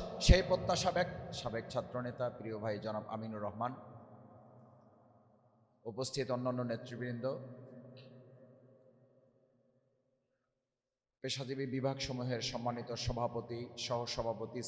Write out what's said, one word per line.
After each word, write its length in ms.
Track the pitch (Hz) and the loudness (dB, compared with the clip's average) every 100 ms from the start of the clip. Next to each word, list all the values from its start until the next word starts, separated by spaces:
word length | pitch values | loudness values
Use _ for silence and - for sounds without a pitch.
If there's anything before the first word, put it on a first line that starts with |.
| - - | -2 8
সেই 240 | - 180 190 | 10 12 10
প্রত্যাশা 420 | 180 - 180 185 | 4 4 2 4
ব্যক্ত 260 | 170 180 - - - | 4 2 -2 -8 -8
সাবেক 260 | 123 113 - | -4 -4 -2
ছাত্রনেতা 560 | 127 - 123 123 120 123 | -2 -2 -2 -4 -2 -2
প্রিয় 280 | 120 107 110 | -2 -6 -2
ভাই 160 | 110 104 | -2 -2
জনাব 220 | 110 107 107 | -2 -4 -4
আমিনুর 320 | 110 113 107 104 | -4 -4 -4 -4
রহমান, 260 | 101 120 131 - - - - - - - - - - - - - - - - _ _ _ _ 120 | -2 -4 -4 -12 -16 -18 -18 -20 -20 -20 -20 -20 -20 -20 -20 -20 -20 -20 -20 _ _ _ _ -8
উপস্থিত 420 | 110 131 - 131 | -4 -2 0 0
অন্যান্য 300 | 123 127 123 120 | 2 2 2 0
নেতৃবৃন্দ, 540 | 113 - 120 123 117 127 131 - - - - - - - - - - - - - - - - - - - _ _ _ _ _ _ _ _ _ _ _ _ _ _ _ _ _ _ _ | -2 -4 -6 -4 -2 -2 -2 -6 -14 -16 -16 -16 -18 -18 -20 -20 -20 -20 -20 -20 -20 -20 -20 -20 -20 -20 _ _ _ _ _ _ _ _ _ _ _ _ _ _ _ _ _ _ _
পেশাজীবী 420 | 131 131 127 135 135 131 | -4 -2 -2 -2 0 2
বিভাগসমূহের 680 | 131 135 - 127 123 120 113 | 2 0 -2 -2 0 0 -2
সম্মানিত 380 | 123 120 120 120 117 - | -2 -2 -2 -2 -2 0
সভাপতি, 540 | 123 120 117 110 117 123 - | 2 0 0 -4 -6 -6 -6
সহসভাপতি, 840 | - 120 120 - 117 104 110 120 | 0 0 0 0 0 -2 -4 -4